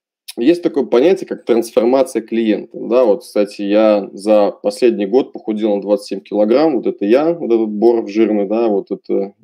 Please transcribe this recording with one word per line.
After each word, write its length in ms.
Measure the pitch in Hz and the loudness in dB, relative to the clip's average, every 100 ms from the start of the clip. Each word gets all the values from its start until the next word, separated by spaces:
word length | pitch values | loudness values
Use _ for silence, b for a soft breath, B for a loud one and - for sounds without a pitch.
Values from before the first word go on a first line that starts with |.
| _ _ - - | _ _ -16 -2
Есть 240 | 120 175 | 0 2
такое 220 | 170 147 | 0 -4
понятие, 420 | 113 120 151 190 - | 0 2 2 2 -4
как 180 | 104 | -8
трансформация 800 | - 117 117 - 117 135 131 117 | -2 -2 0 0 2 2 0 -4
клиента. 560 | 110 113 110 101 - - | -4 -2 0 -2 -4 -12
Да, 240 | - 120 | -2 2
вот, 180 | 120 95 | 2 2
кстати, 400 | - 104 101 - | -2 -4 -4 -4
я 460 | 101 104 110 104 95 | -2 2 4 2 -2
за 400 | - 101 107 101 | -6 2 2 2
последний 520 | - 104 - 123 101 | -2 -6 0 0 2
год 280 | 101 120 - | 0 0 -2
похудел 400 | - - 107 110 | -6 -8 -4 -2
на 80 | 101 | -2
двадцать 240 | 95 101 - | 0 -2 -2
семь 140 | 98 | -12
килограмм. 560 | - 104 107 123 160 123 | -6 -2 2 2 2 0
Вот 100 | 98 | -4
это 180 | - | -2
я, 280 | 101 123 156 | 2 2 2
вот 200 | 170 123 | -2 0
этот 160 | 117 110 | 0 0
Боров 400 | 104 113 113 104 | 0 2 2 0
жирный, 380 | 104 107 104 98 | 0 0 0 -2
да, 220 | 107 117 | -2 0
вот 220 | 101 90 | -2 -4
это, 440 | 98 - 101 98 - | -8 -4 -4 -4 -10